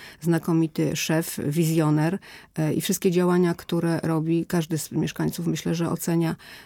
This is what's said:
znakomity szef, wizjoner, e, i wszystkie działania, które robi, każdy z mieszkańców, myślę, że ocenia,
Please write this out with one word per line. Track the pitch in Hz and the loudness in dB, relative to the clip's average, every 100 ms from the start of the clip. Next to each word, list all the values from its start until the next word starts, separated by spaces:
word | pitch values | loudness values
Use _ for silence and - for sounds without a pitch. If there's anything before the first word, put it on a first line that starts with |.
| - - | -16 -6
znakomity | 160 165 170 165 160 - 151 - | 0 0 2 2 2 0 -2 -2
szef, | - 160 165 - - | 0 0 -2 -4 -2
wizjoner, | 151 160 160 151 151 156 196 - - - - | 0 2 2 4 4 2 -2 -6 -20 -10 -4
e, | 156 | -2
i | - | 0
wszystkie | - 185 196 | -2 0 2
działania, | 175 180 180 175 | 2 4 4 2
które | 170 - 170 170 165 | 0 -4 -2 0 0
robi, | 165 160 160 165 165 | 0 -2 0 0 0
każdy | 175 156 156 | -2 0 -4
z | - | -4
mieszkańców, | 156 156 - 151 165 165 | -2 -2 -2 -4 -2 -2
myślę, | 160 175 170 | -2 -2 -2
że | 165 | -2
ocenia, | 170 - 170 165 - - - | -2 0 2 2 -2 -10 -20